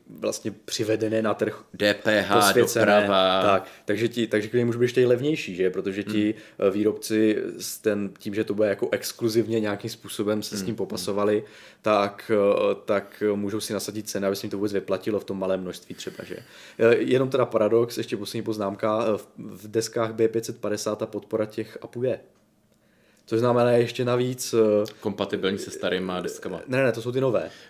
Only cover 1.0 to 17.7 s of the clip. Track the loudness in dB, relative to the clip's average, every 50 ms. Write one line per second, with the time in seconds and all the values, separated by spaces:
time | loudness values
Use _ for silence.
1 | 0 0 0 0 0 0 0 0 -2 -4 -4 -6 -12 _ -6 0 0 2 2 2
2 | 2 2 2 2 4 4 4 6 6 6 6 4 4 4 2 2 4 6 6 6
3 | 6 4 4 4 4 4 4 4 4 4 4 2 2 -4 -12 -10 -6 -4 -2 0
4 | -2 -2 0 -2 0 0 0 0 0 0 0 2 2 2 2 2 0 2 4 4
5 | 4 4 4 4 2 0 -2 -2 -4 -6 -2 0 0 0 0 -2 -4 -4 -4 -4
6 | -4 -2 0 0 0 0 0 -4 -8 -20 -4 0 2 2 2 2 2 0 0 -2
7 | -2 -2 2 2 4 4 2 2 -2 -6 -8 -10 -10 -10 -10 -4 -2 -2 0 0
8 | -2 -6 -8 -10 -10 -6 -4 -4 -2 -2 0 0 0 0 0 0 -2 -2 -2 -4
9 | -4 -6 -6 -4 -2 0 2 0 0 0 0 -2 -2 -2 -4 -4 -6 -10 -12 -12
10 | -14 -10 -8 -4 -2 -2 -2 -2 -4 -6 -8 -8 -6 -6 -6 -6 -6 -6 -6 -6
11 | -6 -4 -2 0 0 2 2 0 -2 -4 -12 -20 -20 -20 -18 _ 0 2 2 2
12 | 2 0 -2 -6 -4 0 2 4 4 4 4 4 2 2 0 0 -2 -2 -2 -2
13 | -2 -4 -6 -2 0 0 0 0 -2 -4 -4 -4 -4 -4 -4 -4 -6 -6 -8 -8
14 | -8 -6 -4 -2 -2 -2 -2 -2 -4 -6 -4 -2 -2 -2 -2 -2 -2 -2 -4 -4
15 | -2 -2 -2 -2 -4 -6 -6 -4 -2 -2 -2 -2 -4 -6 -10 -12 -14 -16 -16 -14
16 | -12 -12 -12 -12 -12 -12 -14 -14 -14 -16 -20 -20 -20 -12 0 4 6 6 6 6
17 | 4 2 2 2 2 2 2 2 2 2 2 2 4 4